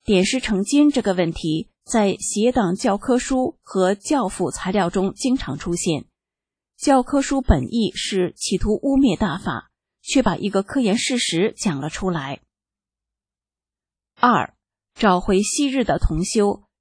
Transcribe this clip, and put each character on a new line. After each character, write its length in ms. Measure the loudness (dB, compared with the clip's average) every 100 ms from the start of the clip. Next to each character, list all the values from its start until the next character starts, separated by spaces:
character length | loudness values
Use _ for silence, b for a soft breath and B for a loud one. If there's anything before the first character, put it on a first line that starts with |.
点 220 | 0 2 2
石 140 | 0
成 220 | -2 -2
金 280 | 2 4 4
这 100 | 4
个 140 | 0
问 180 | 0 0
题 380 | -2 -4 -4 -4 _
在 320 | -4 0 0 0
邪 360 | -4 0 0
党 220 | 2 0
教 240 | 0 -2 -2
科 200 | 0 0
书 400 | 0 -2 -2 -6
和 320 | -6 0 2
教 340 | 0 0 0 0
辅 220 | -2 -4
材 200 | -4 -2
料 200 | 0 0
中 240 | 0 -2
经 220 | -2 -2 -2
常 180 | -2 -8
出 180 | -6
现。 300 | -4 -2 -2 -4 _ _ _ _ _ _ -6
教 260 | 2 2
科 180 | 4 -2
书 220 | 0 -2
本 220 | 2 2
意 280 | 2 -2 -2
是 380 | -2 -4 -2 -2 -4
企 200 | -4 -2
图 160 | 0 0
污 140 | 0 4
蔑 180 | 4
大 220 | 2 -2 -4
法， 340 | -6 -6 -10 _ _ _
却 220 | -2 2
把 160 | 2 0
一 100 | -2
个 140 | -2
科 180 | -2 0
研 160 | 2 2
事 220 | 0 -2
实 360 | -2 0 0 -2
讲 200 | -4 -4
了 120 | -6
出 180 | -6 -4
来。 320 | -4 -6 -12 _ _ _ _ _ _ _ _ _ _ _ _ _ _ _ _ _ -2
二， 360 | 2 2 -2 _ _ _ _
找 260 | 0 2 2
回 220 | 2 0
昔 260 | 0 -2 -2
日 160 | 0
的 140 | 0 2
同 260 | 0 0
修， 380 | -2 0 0 -2 _ _